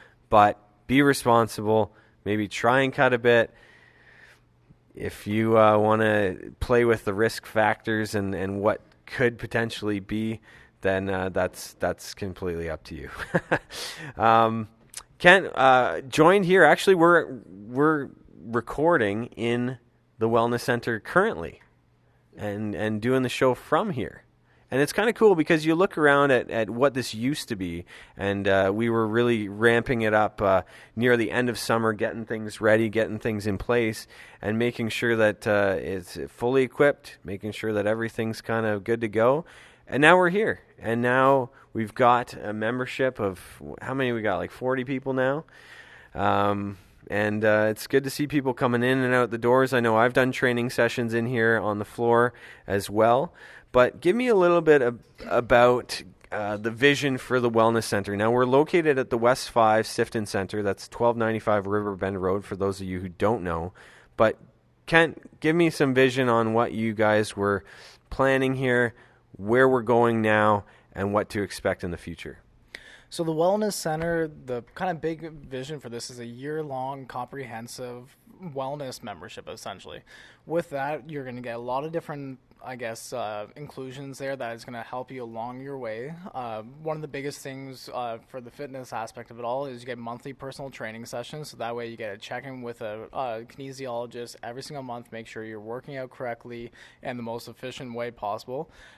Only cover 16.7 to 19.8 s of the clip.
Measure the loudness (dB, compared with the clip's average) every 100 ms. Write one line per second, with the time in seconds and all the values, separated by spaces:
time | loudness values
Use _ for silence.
16.7 | 6 4 6 6 6 2 -6 -16 -18 -8
17.7 | 0 2 2 -4 -14 -20 -20 -6 -4 -4
18.7 | 0 2 2 2 -2 -6 -6 -4 -2 -4
19.7 | -8